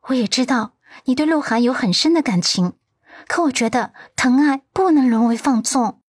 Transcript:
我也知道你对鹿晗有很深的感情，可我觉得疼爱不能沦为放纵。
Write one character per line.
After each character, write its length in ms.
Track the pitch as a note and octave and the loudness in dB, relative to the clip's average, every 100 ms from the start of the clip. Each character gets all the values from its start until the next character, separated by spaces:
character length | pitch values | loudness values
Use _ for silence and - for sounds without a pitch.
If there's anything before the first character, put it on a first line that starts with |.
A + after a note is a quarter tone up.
| - | -2
我 60 | |
也 120 | B3+ G#3+ | -2 -2
知 180 | - | -2
道 280 | B3+ B3+ A3 _ _ - | -2 -2 -4 _ _ -10
你 100 | - | -4
对 100 | B3+ | -2
鹿 160 | D4+ D#4+ | 0 0
晗 220 | - A#3 | 0 0
有 100 | A#3+ | 0
很 200 | B3+ G#3+ | 0 -2
深 200 | F3 D#4 | 0 2
的 80 | E4 | 2
感 220 | C#4+ F#3 | 2 -2
情， 300 | E3+ - F3+ - _ _ _ - - | -2 -2 -2 -4 _ _ _ -20 -8
可 160 | - | -2
我 80 | E4 | -2
觉 180 | B3+ A3+ | 0 -2
得 220 | B3 G#3+ - - - | -2 -6 -12 -16 -4
疼 220 | C4 B3+ | 2 2
爱 240 | D4 C4+ _ | 2 -2 _
不 180 | - F#4+ | -2 2
能 180 | D4+ B3+ | 4 4
沦 180 | A3+ A#3 | 2 2
为 100 | A#3 | 0
放 260 | D4 A#3+ | 0 0
纵。 400 | A3+ C4+ A3+ - | 0 -2 -2 -6